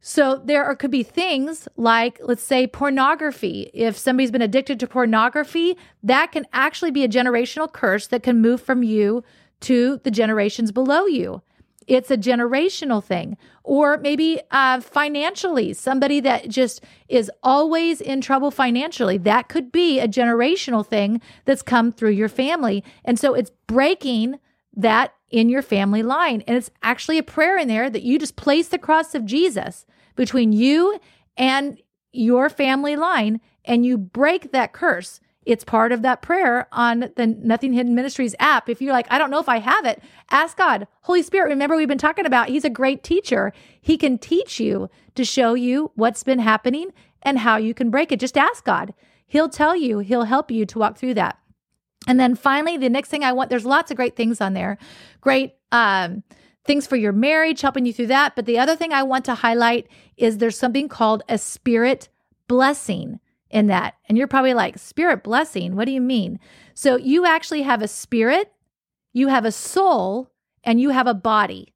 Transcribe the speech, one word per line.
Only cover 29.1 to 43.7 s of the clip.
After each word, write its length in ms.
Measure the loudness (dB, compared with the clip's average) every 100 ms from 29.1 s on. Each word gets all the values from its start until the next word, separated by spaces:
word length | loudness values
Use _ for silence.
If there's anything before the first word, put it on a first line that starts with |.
of 100 | -6
Jesus 640 | -4 0 0 -2 -10 -14 _ _ _ -4
between 360 | -2 2 2
you 480 | 4 4 4 2 -2 _ _ _ -2
and 460 | 0 0 -4 -10 _ _ _
your 360 | -2 2 4 2
family 460 | 0 0 0 0
line, 460 | -2 0 0 0 -4 _ _
and 200 | -2 2
you 140 | 2 0
break 540 | -4 -2 0 0 -2
that 200 | -2 -2
curse. 460 | -2 -2 -2 -6 -20 _ _
It's 200 | -4 -4
part 260 | 0 0 2
of 120 | 2
that 200 | 0 -2
prayer 460 | -2 0 2 0 -4
on 400 | -2 0 0 -4 -2
the 100 | -2
Nothing 460 | 0 0 0 0
Hidden 240 | 0 2 0
Ministries 400 | -2 -4 -4 0
app. 300 | 2 2 -2
If 120 | -6
you're 120 | 0
like, 160 | 0 0
"I 80 | 0
don't 140 | 0
know 80 | -2
if 80 | 0
I 100 | 0
have 260 | 2 0
it," 160 | 0 -6 -10 -20 _
ask 260 | 0 0 0
God. 300 | 0 0 -4 _
Holy 200 | 0 0
Spirit, 280 | 2 0 0
remember 260 | 0 0
we've 140 | 0 0
been 100 | 0
talking 280 | 0 0 0
about, 220 | 2 2
he's 160 | -2
a 60 | -2
great 320 | 0 -2 -2
teacher. 500 | -2 -2 0 -2 -2 -6 -20